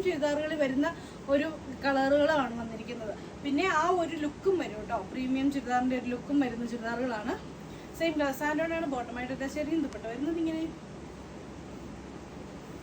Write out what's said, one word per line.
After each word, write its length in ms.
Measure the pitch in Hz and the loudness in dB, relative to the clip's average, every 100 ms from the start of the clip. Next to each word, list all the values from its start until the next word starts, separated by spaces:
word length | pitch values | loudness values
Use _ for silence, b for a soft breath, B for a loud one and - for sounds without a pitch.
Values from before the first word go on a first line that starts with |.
| 370 | 4
ചുരിദാറുകളിൽ 540 | 311 294 294 311 311 | 2 2 2 0 2
വരുന്ന 240 | 269 262 320 349 B B - | 2 4 2 0 B B 2
ഒരു 140 | 277 320 311 - 254 | 2 2 -4 -8 -2
കളറുകളാണ് 720 | 269 269 269 285 294 311 247 233 | 2 4 6 6 6 6 2 -2
വന്നിരിക്കുന്നത്. 520 | 226 220 214 240 220 196 B - | -6 -8 -8 -6 -6 -8 B -8
പിന്നെ 220 | 285 285 370 320 | 0 2 4 6
ആ 20 | 339 359 | 6 4
ഒരു 120 | 330 320 | 2 0
ലുക്കും 320 | 294 - 381 359 | -2 0 2 2
വരും 160 | 220 208 | 0 -6
കേട്ടോ. 180 | 202 226 190 | -4 -4 -2
പ്രീമിയം 380 | 254 254 262 277 277 | -2 0 2 2 2
ചുരിദാറിൻ്റെ 420 | 247 247 254 254 | 2 2 4 2
ഒരു 80 | 240 | 0
ലുക്കും 260 | 247 - 285 254 | -4 2 4 4
വരുന്ന 200 | 226 240 | 0 -4
ചുരിദാറുകളാണ്. 640 | 233 226 233 254 220 220 415 - - B B B - | -4 -2 -2 0 -2 -2 -4 -6 -12 B B B 0
സെയിം 160 | 330 311 | 2 4
കളർ 120 | 285 262 | 2 2
സാൻഡോൺ 320 | 294 302 330 330 | 0 2 2 0
ആണ് 100 | 330 254 | 0 -2
ബോട്ടമായിട്ട് 380 | 233 247 247 262 | -4 -4 -4 -4
അറ്റാച്ച് 200 | 269 294 | -2 -2
ചെയ്തിരിക്കുന്നത്. 300 | 294 320 262 | 0 2 0
ദുപ്പട്ട 160 | 214 220 | -2 -6
വരുന്നത് 260 | 240 302 339 | -2 0 2
ഇങ്ങനെ. 200 | 320 320 320 - - - - - - - - - - - - - - - - - - - - - | 0 0 -2 -6 -12 -12 -12 -12 -12 -12 -12 -12 -12 -12 -12 -12 -12 -12 -12 -12 -12 -12 -12 -12